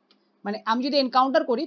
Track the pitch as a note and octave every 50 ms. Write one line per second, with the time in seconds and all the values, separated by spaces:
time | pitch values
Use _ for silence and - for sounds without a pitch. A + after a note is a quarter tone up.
0 | _ _ _ _ _ _ _ _ - G3+ G#3 G#3 - A3 A3+ B3 B3 C#4+ B3+ C#4+
1 | C4 B3 - B3+ C4 C4+ B3+ D#4+ D#4+ - A#3 A3+ D#4+